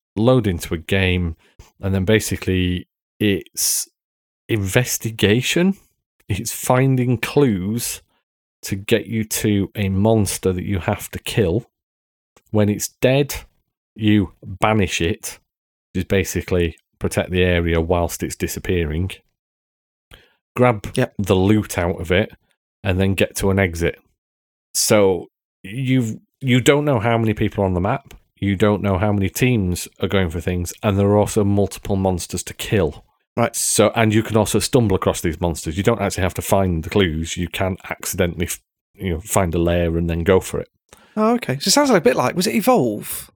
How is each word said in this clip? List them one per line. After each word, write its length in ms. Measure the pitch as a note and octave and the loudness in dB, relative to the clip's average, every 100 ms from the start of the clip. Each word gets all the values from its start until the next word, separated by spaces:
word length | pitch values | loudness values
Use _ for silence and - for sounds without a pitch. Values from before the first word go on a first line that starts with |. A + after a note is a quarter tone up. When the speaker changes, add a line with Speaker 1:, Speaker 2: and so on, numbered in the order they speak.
| _ - | _ 0
Speaker 1:
load 300 | A#2 C3 G2+ | 2 2 2
into 260 | E2 - | -4 -6
a 40 | E2 | -8
game, 580 | - G2 F#2+ F2+ E2+ D#2+ _ - - _ | -2 0 2 0 -2 -6 _ -20 -20 _
and 120 | G2 F#2+ | -4 -2
then 100 | F#2+ | 2
basically 840 | A2 - F#2 - F#2 F2+ F2+ - _ _ - | 2 0 -4 -2 0 0 -4 -8 _ _ -2
it's 720 | G#2+ F#2 - - - - - _ _ _ _ _ - | 0 0 -4 -6 -4 -4 -8 _ _ _ _ _ -4
investigation. 1300 | A2+ F#2+ B2 B2+ - A#2 A2 G2 A2+ - E3+ F#3 F#3+ _ _ _ _ - | -4 0 0 0 -4 -6 0 2 2 2 0 0 0 _ _ _ _ -6
It's 220 | G2+ A2+ | -6 -6
finding 680 | - - B2+ C3+ C3 B2 A#2+ | -4 0 2 2 2 0 -2
clues 840 | - C#3+ C#3 G2 F#2+ A#2 - - _ _ _ _ _ _ | 0 2 2 2 -2 -4 -6 -10 _ _ _ _ _ _
to 120 | - G2 | -8 -8
get 320 | G2+ A2 - | -2 -2 0
you 160 | A2+ | -4
to 480 | G#2+ - A2 G2+ F#2+ - | -4 -2 0 2 0 -2
a 140 | G2 | -2
monster 600 | F#2+ G#2+ A2+ F#2+ - F#2+ | 2 4 4 2 -2 -2
that 120 | F#2 F#2 | -2 -4
you 140 | G2 | -4
have 300 | F#2 G#2 - | -4 -6 -8
to 80 | - | -12
kill. 500 | - - F#2 G2+ - _ _ _ _ _ _ _ _ | -4 0 0 -2 -6 _ _ _ _ _ _ _ _
When 180 | G#2+ G#2 | 0 0
it's 180 | G#2 - | 0 -6
dead, 480 | - B2+ C3+ C#3+ - - _ _ _ _ - | -2 2 2 0 -6 -14 _ _ _ _ -2
you 380 | G#2+ G#2+ F#2 _ | 2 4 2 _
banish 560 | - F#2+ A2 A2 F#2 - | -16 -2 2 2 0 0
it, 380 | E2+ G#2+ - - _ _ _ _ _ | -4 -4 -10 -16 _ _ _ _ _
which 80 | F#2 | -8
is 40 | F2+ | 0
basically 720 | G2 F2+ F#2 - F2+ E2 - _ _ | 0 0 -4 -2 0 0 -4 _ _
protect 300 | G2 - E2+ | -4 -2 -2
the 120 | F#2 | 0
area 360 | F2+ F2 E2+ E2 | 2 2 2 0
whilst 420 | E2 F2 E2 - | 0 0 0 -4
it's 120 | D#2+ - | -8 -6
disappearing. 760 | F2+ - - F#2 D#2 D#2 F#2+ - _ _ _ _ _ _ _ _ _ - _ _ _ - | -6 -6 -4 -2 -2 -4 -4 -8 _ _ _ _ _ _ _ _ _ -20 _ _ _ 0
Grab 320 | B2 G#2+ - - | 2 2 -4 -4
Speaker 2:
Yep. 180 | B2+ - | -2 -2
Speaker 1:
the 160 | G2 F#2+ | 0 4
loot 420 | F#2+ A2 G#2 - | 4 2 0 -2
out 240 | F2 - | -2 -4
of 100 | F2 | 0
it, 200 | F2+ A2 - _ _ _ _ | 0 0 -6 _ _ _ _
and 160 | G2 F#2 | -2 0
then 140 | G2 | 0
get 220 | F#2 G2+ - | 0 -2 0
to 120 | G2 | 0
an 80 | G2 | 2
exit. 400 | F#2+ E2 E2+ - _ _ _ _ _ _ _ | 2 0 -4 -4 _ _ _ _ _ _ _
So 540 | - - A2 G2 F2 - _ _ _ | -4 2 4 4 2 -6 _ _ _
you've, 540 | F#2+ A#2 B2+ C3 A2+ - _ _ | -12 -6 0 0 0 -6 _ _
you 200 | C3 B2 | 0 2
don't 240 | C3+ C#3+ D3 | 4 4 2
know 140 | B2 | 2
how 180 | A#2 A#2 | 2 2
many 160 | A2 | 0
people 300 | G#2+ G#2 - | 0 -2 0
are 40 | F#2+ | 0
on 60 | |
the 80 | F2+ | 0
map. 320 | F#2+ C3+ - - _ _ | -2 -4 -8 -20 _ _
You 160 | G2 F#2+ | -2 2
don't 260 | G#2 G#2 | 2 2
know 160 | G2+ F#2+ | 0 0
how 140 | G#2+ | 0
many 180 | G2+ F#2+ | 0 -2
teams 580 | - B2+ A#2+ F2+ F2 - - | 0 0 2 0 -4 -6 -8
are 60 | F#2+ | -2
going 220 | G2 F2+ | 0 0
for 120 | F2 | -2
things, 320 | F#2 F2+ F2 - | -4 -4 -6 -4
and 140 | A2 G2 | -2 2
there 100 | G2+ | 4
are 100 | G#2 | 4
also 260 | G2+ A2 | 2 0
multiple 520 | G2+ G2+ G2 - - G2 | 2 2 0 -4 -4 -2
monsters 480 | F#2+ F2+ - F2+ | 0 -2 -6 -10
to 100 | - | -10
kill. 520 | - - G#2+ D#2+ - - _ _ - | -12 -2 0 0 -4 -16 _ _ -2
Speaker 2:
Right. 200 | A#2 - | -2 -2
Speaker 1:
So, 360 | - - G#2+ A#2 | -2 2 2 4
and 180 | A2 | 2
you 100 | G#2+ | 2
can 120 | - A2 | 2 0
also 220 | G2+ G#2+ | 2 0
stumble 380 | - C3 A2 F#2 | 2 2 2 2
across 260 | - - | 0 -2
these 180 | F2 D#2 | -4 -2
monsters. 380 | F2 D#2 - E2 | -2 -4 -6 -2
You 60 | |
don't 180 | G2 A#2 | 0 0
actually 220 | G2+ - | -2 -2
have 100 | F#2 - | -2 -4
to 60 | |
find 420 | - G2+ F#2+ E2 | 0 2 2 -2
the 60 | E2 | 0
clues. 480 | G#2+ F#2 D#2 E2 - | 2 2 0 -6 -6
You 100 | F2 | -6
can 300 | - F#2+ F#2 - | -4 -4 -6 -10
accidentally, 600 | - - F2+ F2+ D#2+ F2 | -10 -6 -2 -2 -2 -8
f-, 120 | - _ _ _ - | -8 _ _ _ -10
you 160 | F#2 | -6
know, 60 | D#2+ | -6
find 340 | - G#2 F#2 | -2 -2 0
a 60 | E2+ | 0
lair 360 | E2+ F2 E2+ E2 | 0 0 0 0
and 140 | E2+ | -2
then 140 | E2 | -2
go 160 | E2+ F#2+ | 2 2
for 200 | - - | 0 -8
it. 100 | - _ _ - _ - | -10 _ _ -20 _ -2
Speaker 2:
Oh, 200 | G#3+ A#3+ | 0 0
okay. 240 | - C3+ | -2 -4
So 80 | - | 0
it 20 | |
sounds 200 | C#4+ C#4+ | 2 4
like 80 | G3+ | 4
a 20 | |
bit 120 | A#3+ B3+ | 2 2
like, 200 | B2 F3 | 0 0
was 120 | F#3+ | -2
it 80 | A3+ | 0
Evolve? 760 | B3+ A#3+ B2 G#2 - - - | 2 2 2 -2 -8 -12 -14